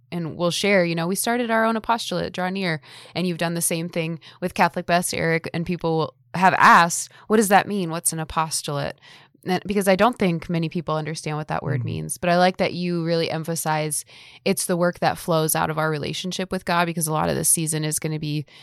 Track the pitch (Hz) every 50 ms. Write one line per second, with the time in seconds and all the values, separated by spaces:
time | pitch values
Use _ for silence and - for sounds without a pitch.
0 | _ _ - 175 170 151 - - 175 175 160 - - 196 208 190 175 170 165 170
1 | 165 175 202 190 - 233 233 240 247 226 226 220 226 220 226 220 - - 226 233
2 | - - 185 170 170 - 175 - 180 185 185 196 190 175 160 147 - - - -
3 | - - - - 180 180 170 160 175 165 170 170 170 - 175 165 165 175 - 175
4 | 160 160 170 156 - - - - - 180 - - 185 170 - 180 175 - 170 175
5 | 180 - - - 160 165 165 165 - - - 170 165 - 180 165 - 165 160 160
6 | 156 - - _ _ _ - 170 185 185 175 - - 208 233 190 170 175 - -
7 | - - - - - - 214 214 226 185 202 185 - - 208 202 180 165 160 170
8 | - - 165 160 156 - - 165 160 160 - - - - 147 143 139 - - -
9 | - - - - - _ _ _ - 170 185 - - 180 208 208 190 202 190 180
10 | 202 240 240 - 208 180 170 160 - - 175 165 165 156 - 180 151 - 156 156
11 | 151 156 160 160 - 156 151 151 151 - 160 - - 156 156 123 117 160 160 156
12 | 156 156 - - - 175 175 180 180 185 185 - 190 - - 175 180 175 175 170
13 | 165 165 170 165 165 - - 160 160 170 165 160 - 160 156 156 156 156 151 -
14 | - - - - - - - - _ 190 190 190 - - 185 170 175 175 175 -
15 | - 156 - - - - 170 160 156 160 160 160 165 160 156 156 156 156 156 147
16 | 139 - 156 - - 185 175 - 185 - - 185 - - 175 170 175 170 165 170
17 | 156 156 156 156 170 175 147 135 160 - - 175 160 156 160 156 156 156 147 -
18 | - 160 156 151 156 151 147 151 139 - - -